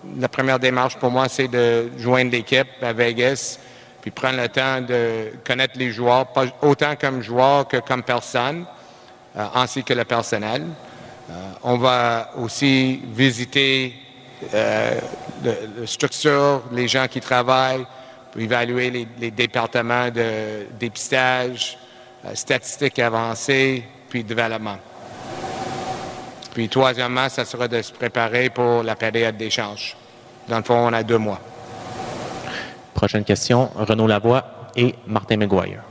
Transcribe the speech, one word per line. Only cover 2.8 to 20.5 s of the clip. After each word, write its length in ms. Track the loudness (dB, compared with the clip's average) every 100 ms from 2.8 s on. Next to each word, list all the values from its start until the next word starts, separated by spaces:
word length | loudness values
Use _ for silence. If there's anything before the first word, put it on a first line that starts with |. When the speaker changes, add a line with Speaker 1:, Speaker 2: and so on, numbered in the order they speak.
Speaker 1:
à 100 | -4
Vegas, 680 | 2 0 4 0 0 -6 -10 -16 -20 -20 -14
puis 100 | -14
prendre 300 | -4 -2 0
le 80 | -2
temps 320 | 0 0 -2
de 500 | 0 0 0 -2 -6 -10 -4
connaître 280 | 0 0 -2
les 160 | -4
joueurs, 340 | 0 4 4 4
pas 140 | 0 0 2
autant 360 | 4 4 2 0
comme 220 | -2 -2
joueur 460 | -2 4 6 6 2
que 80 | -2
comme 260 | 0 -2
personne, 600 | 0 -2 0 -2 -2 -4 -10 -18 -20 -20 -20 -20 -14 -8
euh, 80 | -2
ainsi 300 | 0 0 -2
que 100 | 0
le 100 | 0
personnel. 600 | 2 0 0 -2 -2 -4 -6 -12 -16 -20 -20 -18 -16
Euh, 40 | -14 -14 -6
on 140 | 0 2
va 560 | 4 4 2 0 -4 -8
aussi 580 | -6 0 2 4 2 -2 -6
visiter, 800 | 2 2 2 -2 2 2 2 -2 -10 -20 -20 -20 -16 -4
euh, 460 | 0 2 2 0 -2 -4 -10 -12 -4
le, 80 | -4 -2 -6 -10
le 80 | -8
structure, 760 | -2 -2 2 2 4 4 2 -2
les 160 | -2 0
gens 180 | 2 0
qui 140 | -4
travaillent, 680 | 0 2 4 4 2 0 -6 -16 -20 -20 -14
pour 80 | -6
évaluer 500 | 0 0 2 0 -2
les, 160 | -4 -8 -8
les 100 | -8
départements 800 | -2 0 0 0 0 0 0 0
de 580 | 0 -2 -2 -4